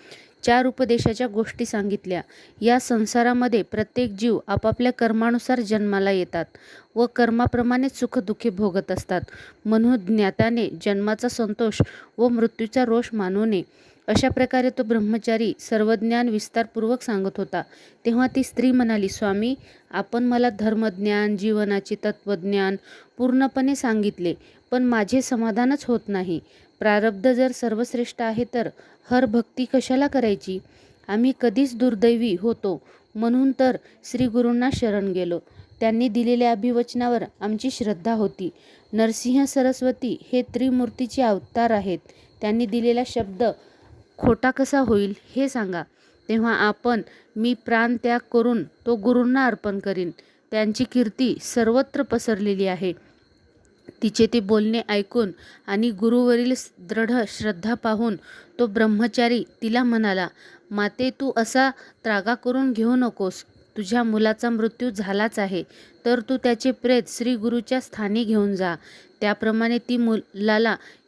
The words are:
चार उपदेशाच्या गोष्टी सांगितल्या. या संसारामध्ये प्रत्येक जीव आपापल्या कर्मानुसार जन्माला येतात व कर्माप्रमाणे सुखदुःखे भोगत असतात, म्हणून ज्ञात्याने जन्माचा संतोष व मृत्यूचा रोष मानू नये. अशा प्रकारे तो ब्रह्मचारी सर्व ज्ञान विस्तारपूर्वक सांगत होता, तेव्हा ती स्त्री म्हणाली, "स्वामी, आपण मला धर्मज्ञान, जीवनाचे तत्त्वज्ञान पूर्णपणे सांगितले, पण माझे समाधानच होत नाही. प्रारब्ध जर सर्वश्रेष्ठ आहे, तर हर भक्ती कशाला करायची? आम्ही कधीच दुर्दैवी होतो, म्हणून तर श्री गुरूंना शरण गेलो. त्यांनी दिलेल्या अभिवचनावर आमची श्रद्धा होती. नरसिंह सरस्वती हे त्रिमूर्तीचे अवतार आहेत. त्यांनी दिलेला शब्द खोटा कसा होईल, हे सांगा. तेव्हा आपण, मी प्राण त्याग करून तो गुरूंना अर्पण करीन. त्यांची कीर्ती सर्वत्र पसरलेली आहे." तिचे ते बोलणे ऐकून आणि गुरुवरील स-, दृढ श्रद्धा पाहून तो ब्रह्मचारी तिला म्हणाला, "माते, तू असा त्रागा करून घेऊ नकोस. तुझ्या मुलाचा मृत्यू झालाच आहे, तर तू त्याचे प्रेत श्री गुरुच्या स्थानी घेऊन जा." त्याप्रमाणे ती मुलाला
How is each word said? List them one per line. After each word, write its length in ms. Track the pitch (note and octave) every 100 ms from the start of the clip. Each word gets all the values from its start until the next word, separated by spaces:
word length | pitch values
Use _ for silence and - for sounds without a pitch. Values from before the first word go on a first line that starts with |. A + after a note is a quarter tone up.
| - - - _
चार 240 | - A#3+ B3+
उपदेशाच्या 600 | B3 B3 A#3 A#3 G#3+ B3+
गोष्टी 400 | G#3 A3 - A#3
सांगितल्या. 560 | A3 G3+ G3+ F#3 F3 - - - -
या 200 | A3 B3
संसारामध्ये 840 | - A#3 G#3+ A#3+ A#3 B3 B3 G#3+
प्रत्येक 480 | E3+ G#3 G#3+ - G3+ G3
जीव 200 | A#3+ G3+ -
आपापल्या 460 | G3+ A3 A3 B3
कर्मानुसार 680 | B3 A#3 A3+ A#3 A#3+ - B3+
जन्माला 500 | G3+ G#3+ G#3 G3 G3
येतात 340 | F#3+ F3 E3+ D#3 - - - _ G#3+
व 100 | A#3+ -
कर्माप्रमाणे 720 | A#3+ A#3 B3 A#3+ A#3+ B3 C4+
सुखदुःखे 640 | - B3 B3+ F#3+ G#3+ A#3+
भोगत 400 | F#3 G#3 F3+ -
असतात, 300 | F#3 - F3+ - - - _
म्हणून 320 | G#3+ A3 A#3 B3+
ज्ञात्याने 720 | F3+ A3 G3 - A3+ A#3 G3
जन्माचा 600 | E3 G#3 G3+ G#3 G#3+ B3
संतोष 500 | A#3+ G#3+ G#3 A3+ - - - - -
व 100 | A#3+
मृत्यूचा 560 | A#3+ A3+ - A3+ C4
रोष 240 | B3 A3+ A#3+
मानू 320 | A3 F#3 G3
नये. 180 | A3 G3 - _ - _ -
अशा 200 | G#3+ C4
प्रकारे 420 | - B3+ B3+ B3+
तो 120 | -
ब्रह्मचारी 720 | A3 A3+ G#3 A3 A#3 A3+ A3 -
सर्व 360 | - A3 G#3+
ज्ञान 340 | A3 A3+ A#3 A#3+
विस्तारपूर्वक 760 | G#3+ - A3+ A3 A3+ A3 B3
सांगत 280 | - G3+ F#3+ G3
होता, 260 | F#3+ F3+ - - - _
तेव्हा 220 | A#3 A#3 B3+
ती 160 | C4
स्त्री 280 | B3+ - B3+
म्हणाली, 380 | B3+ A3+ A3 G3
"स्वामी, 460 | - G#3 G3 A3+ C4+ - - _
आपण 340 | F#3 G3 A#3
मला 260 | B3 B3 B3
धर्मज्ञान, 880 | G#3 G#3+ A3 A3 F#3 G#3 G#3 G#3 G#3
जीवनाचे 580 | G#3+ G#3+ G#3 G3+ G3
तत्त्वज्ञान 840 | G#3 G#3 G#3 G3 G3 F#3 G3+ F#3+ G3 - - - -
पूर्णपणे 560 | B3+ C4 C4+ C4 C4
सांगितले, 600 | C#4 B3 A3 G#3 - F3 F3 - _ _
पण 120 | B3+
माझे 400 | B3 A#3 G3+ C4
समाधानच 600 | B3+ A#3+ A3+ G3 B3 C#4+
होत 160 | - A3+ -
नाही. 320 | G3 F#3 D#3+ - - _ _
प्रारब्ध 540 | G#3+ G#3 A3+ G3 A#3+
जर 180 | A#3+ C4
सर्वश्रेष्ठ 720 | B3 A#3 G#3+ A#3+ A#3+ A#3+ -
आहे, 220 | A3+ A3 A#3
तर 140 | A#3+ E3 - - _ -
हर 140 | B3
भक्ती 400 | B3+ A#3 - - B3+
कशाला 320 | C4 - C4 C#4+
करायची? 520 | C#4 A3+ G3+ - F#3+ - _ - _ -
आम्ही 240 | G#3 B3+ C4
कधीच 360 | A#3+ G#3 C4+ A#3+
दुर्दैवी 600 | B3+ A3 A#3 A#3 A#3 F3
होतो, 420 | A3 A3+ G3+ F3 _ - _
म्हणून 380 | G#3+ A#3 B3 C4+ C4
तर 180 | C4 - - _
श्री 220 | - A#3+ B3+
गुरूंना 440 | A3+ A#3+ A#3+ B3+
शरण 400 | C4 A#3 G3+ G3
गेलो. 260 | F3+ F3 E3+ - - - -
त्यांनी 280 | A3+ A3+ B3
दिलेल्या 420 | G#3+ A#3 A#3+ A#3+
अभिवचनावर 720 | A#3 B3 A#3+ A#3+ B3 A#3+ A#3+ F3+ _
आमची 300 | G3+ G#3+ C4
श्रद्धा 420 | - G#3+ F3 F#3+
होती. 380 | A3+ G3 - F#3 - - - _
नरसिंह 520 | G#3+ A3 A3+ A#3+ C4
सरस्वती 800 | C#4 C#4 B3+ B3+ B3+ B3+ B3 E3 -
हे 100 | G3+
त्रिमूर्तीचे 800 | G3 A#3+ C4 B3+ A#3+ - B3+ -
अवतार 480 | A#3+ G3 - A#3 A#3
आहेत. 280 | G#3+ G3 E3+ - - _ _
त्यांनी 260 | G#3+ A3+ A#3
दिलेला 360 | A#3 A#3 A#3 B3
शब्द 360 | A#3+ G3+ F#3 A#3 - - _ - - _ -
खोटा 320 | - A3+ B3+
कसा 300 | C4 C4+ C#4+
होईल, 340 | A#3+ G#3 G3+ G3+ _ B3
हे 120 | C4+
सांगा. 340 | C4 G3 F3 D3 _ _ _ -
तेव्हा 260 | A3 A3+
आपण, 460 | A3 G#3 G#3 A#3+ A#3 - - _ G#3+
मी 180 | A#3+
प्राण 420 | B3 - A3+ A#3 A#3+
त्याग 180 | A#3+ A#3+ -
करून 320 | A#3 A#3 A#3
तो 320 | D3 _ A#3 A#3
गुरूंना 500 | G3+ B3 B3 C4 B3+
अर्पण 320 | G#3 G#3 G3
करीन. 320 | G3 F#3 F3 - _ _ _
त्यांची 340 | G#3+ G#3+ G#3 A#3
कीर्ती 460 | B3 A3 - B3+ -
सर्वत्र 640 | - - A3+ A#3+ C4+ C#4+
पसरलेली 640 | C4 A#3 A#3 G#3 G#3 G3 F#3+
आहे." 260 | F3+ F#3 E3+ - _ _ _ _ _ _ _ - _
तिचे 240 | A3 - A3+
ते 80 | A#3+
बोलणे 420 | G3 G#3+ G#3+ A3+ -
ऐकून 420 | G#3 G3+ A#3+ G#3 E3+ - - -
आणि 240 | G3+ A#3+
गुरुवरील 640 | F#3+ A3+ A#3+ B3 A#3+ B3
स-, 140 | B3+ - _
दृढ 340 | F3 G#3+ A3 B3 G#3
श्रद्धा 460 | - G#3+ F3 G#3
पाहून 420 | A#3 A3+ G#3+ A#3 F#3+ - - - -
तो 80 | A#3
ब्रह्मचारी 800 | G3+ A3 G#3 A#3 A#3 A#3 A#3+ F3 _
तिला 200 | A3+ A#3
म्हणाला, 460 | B3 A3+ G#3+ F#3 F3+ - - - _
"माते, 400 | G3+ G3+ - B3+
तू 220 | B3+ C4+ A#3
असा 340 | A3 C4 C4 B3+ - _
त्रागा 300 | A3+ G3+ F#3+
करून 380 | A#3+ B3 C4 C4+
घेऊ 240 | A3 A3+ B3+
नकोस. 480 | B3 - F#3+ - - _ _ -
तुझ्या 260 | F#3 A#3
मुलाचा 480 | A3+ G#3+ G#3+ A3 A#3+
मृत्यू 400 | A#3 A3 - B3
झालाच 480 | G3+ G3 G3 A3 A3
आहे, 240 | G3 F#3 - - - _
तर 160 | A#3+ B3
तू 160 | G#3+ C4
त्याचे 340 | B3 A#3 C4
प्रेत 320 | - B3 B3+ G3
श्री 280 | - A#3+ A#3+
गुरुच्या 440 | A3+ A#3+ A3 B3+
स्थानी 440 | - - G3+ G#3+
घेऊन 320 | A3 G#3+ G3+ F#3+
जा." 180 | F#3 E3 - - - _
त्याप्रमाणे 580 | G#3 G#3 A3 A3 A#3 A#3+
ती 180 | - B3
मुलाला 800 | A#3 A3 - G3 G#3+ G#3+ A3+ F#3+ - -